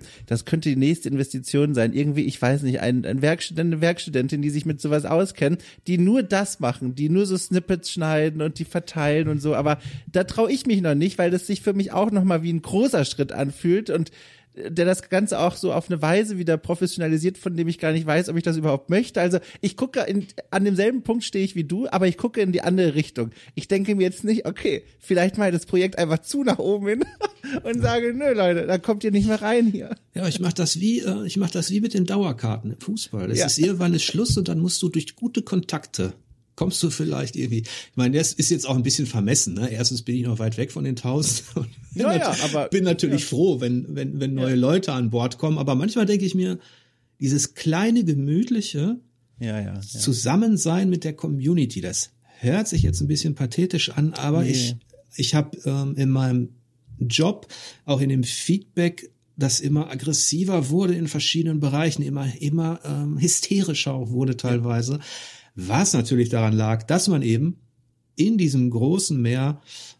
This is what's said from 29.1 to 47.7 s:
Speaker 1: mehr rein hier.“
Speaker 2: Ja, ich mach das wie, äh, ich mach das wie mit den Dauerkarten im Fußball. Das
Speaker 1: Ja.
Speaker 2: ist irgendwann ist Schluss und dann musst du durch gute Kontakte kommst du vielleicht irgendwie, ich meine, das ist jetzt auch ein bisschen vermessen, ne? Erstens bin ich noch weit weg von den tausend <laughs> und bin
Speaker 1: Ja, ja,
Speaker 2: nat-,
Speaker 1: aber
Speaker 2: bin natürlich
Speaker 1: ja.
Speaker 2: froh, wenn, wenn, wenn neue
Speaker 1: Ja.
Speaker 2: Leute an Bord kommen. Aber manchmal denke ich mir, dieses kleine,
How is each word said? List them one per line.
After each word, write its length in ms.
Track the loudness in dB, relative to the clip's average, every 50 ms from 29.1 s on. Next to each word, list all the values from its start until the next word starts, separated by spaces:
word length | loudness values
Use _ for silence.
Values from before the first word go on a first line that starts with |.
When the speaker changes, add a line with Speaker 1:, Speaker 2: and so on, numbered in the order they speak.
| 2 4 4
Speaker 1:
mehr 140 | 2 2 0
rein 240 | 0 2 4 4 4 4
hier.“ 240 | 2 0 -4 -8 -10 -12 _ _ -8
Speaker 2:
Ja, 140 | -4 -2
ich 120 | -2 -2 0
mach 140 | 0 0 0
das 260 | 0 0 0 0 0
wie, 200 | 2 2 2 2
äh, 260 | 0 -2 -2 -2 -4
ich 120 | -2 0
mach 120 | 0 0 0
das 220 | -2 -2 -2 0
wie 100 | 0 0
mit 140 | 0 0 0
den 100 | 0 0
Dauerkarten 680 | 2 2 0 0 0 -2 -2 -2 -2 -2 -2 -4 -8 -10
im 60 | -8
Fußball. 500 | -8 -8 -6 -6 -6 -6 -6 -4 -2 0
Das 100 | 0 0
Speaker 1:
Ja. 80 | 2
Speaker 2:
ist 100 | 2 2
irgendwann 380 | 2 2 2 2 2 2 2 2
ist 80 | 2 0
Schluss 340 | 0 0 0 0 2 0
und 100 | 0 0 0
dann 100 | 0 0
musst 240 | 0 0 0 -2 -2
du 60 | -2
durch 260 | -2 -2 -4 -4 -6
gute 260 | _ -6 -4 -4 -4
Kontakte 720 | -4 -2 -2 -2 -2 -2 -6 -8 -8 -8 -6 -4 -4 -4 -6 -10 _ _ -20 _ _ _ _
kommst 280 | -2 -2 0 0 0 0
du 80 | 0
vielleicht 440 | 0 -2 -2 -2 -2 -2 -4 -4 -4
irgendwie, 260 | -4 -2 -2 -2 -2
ich 300 | -2 -4 -10 -14 -14 -6 _
meine, 200 | 0 2 2 4
das 160 | 2 2 0
ist 200 | 0 0 0 2
jetzt 160 | 0 0 0
auch 80 | 0 0
ein 80 | 2 2
bisschen 240 | 2 0 0 -2
vermessen, 480 | -2 0 0 2 2 2 2 2 0 -2
ne? 160 | -4 -4 -4
Erstens 320 | -2 -2 -2 -2 -2 -2 -4
bin 120 | -4 -2
ich 40 | -2
noch 160 | 0 -2 -2
weit 180 | 0 -2 -2 -2 -2
weg 120 | -4 -6
von 120 | -6 -6 -4
den 120 | -4 -4
tausend 500 | -4 -4 -2 -2 0 0 0 -2 -4 -6 -8
<laughs> 60 | -6
und 120 | -6 -6 -6 -10 -16 -20 -10 -4
bin 80 | -2 0
Speaker 1:
Ja, 100 | 2 2
ja, 160 | 2 0 0
Speaker 2:
nat-, 140 | -2 -2 -2
Speaker 1:
aber 240 | -2 -2 -2 -2 0
Speaker 2:
bin 140 | 0 2 2
natürlich 380 | 2 2 2 2 0 0 0
Speaker 1:
ja. 60 | -2
Speaker 2:
froh, 320 | -2 0 2 2 2 2 0
wenn, 360 | 0 0 0 -2 -2 -4 -6
wenn, 240 | -6 -6 -6 -4 -4
wenn 160 | -4 -2 -2
neue 160 | 0 0 2
Speaker 1:
Ja. 40 | 2
Speaker 2:
Leute 380 | 4 4 4 2 2 0 0 -2
an 160 | 0 0 0
Bord 300 | 0 0 0 -2 -2 -2
kommen. 180 | -2 0 0
Aber 160 | 0 0 0 0
manchmal 320 | 0 0 0 0 0 2
denke 200 | 2 2 0 0
ich 100 | 0 0
mir, 240 | 0 -2 -2 -4 -6 -10 -18 -20 _ _ _ _ _ _ _ _ -4
dieses 360 | -2 0 0 0 0 -4 _
kleine, 480 | -4 -2 0